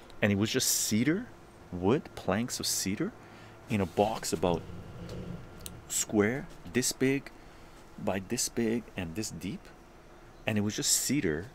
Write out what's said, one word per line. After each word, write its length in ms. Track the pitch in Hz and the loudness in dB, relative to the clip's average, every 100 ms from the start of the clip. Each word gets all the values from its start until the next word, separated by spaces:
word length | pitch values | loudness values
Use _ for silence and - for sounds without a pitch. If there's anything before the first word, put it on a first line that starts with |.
| - - | -16 0
and 100 | 107 | 4
it 60 | 98 | 4
was 120 | 107 | 4
just 180 | 127 - | 2 2
cedar 580 | - - 107 127 185 254 - - - - | 2 2 4 4 2 -2 -12 -20 -20 -10
wood, 360 | 90 90 135 - | 0 4 4 2
planks 460 | - - 95 123 - | -6 0 0 0 -2
of 60 | 101 | -2
cedar, 460 | - 95 101 190 - - - - - - | 0 0 0 -2 -6 -16 -18 -18 -18 -2
in 120 | 107 | 2
a 60 | 92 | 4
box 460 | - 104 101 - | 4 4 2 -2
about 300 | 90 92 85 - - - - - - - - - - - - - | 2 2 2 -2 -12 -12 -12 -10 -10 -10 -10 -12 -14 -14 -14 -6
square, 580 | - - 107 101 131 - - - | -4 2 4 4 2 -6 -12 -4
this 200 | 120 - | 0 0
big 380 | - 131 139 - - - - - - - - | 2 2 2 -4 -14 -18 -18 -20 -20 -18 -4
by 180 | 101 95 95 | -2 -2 -2
this 200 | 120 - | -2 -2
big 340 | - 113 117 110 - | 0 2 0 -2 -6
and 180 | 87 | -6
this 160 | 80 110 | -4 -6
deep, 300 | 85 98 175 - - - - - - - - - | -6 -6 -6 -10 -20 -20 -20 -20 -20 -20 -6 0
and 120 | 107 | 2
it 20 | |
was 160 | 104 104 | 2 0
just 160 | 143 | 2
cedar 540 | - - 143 95 76 110 | 2 4 2 2 0 -2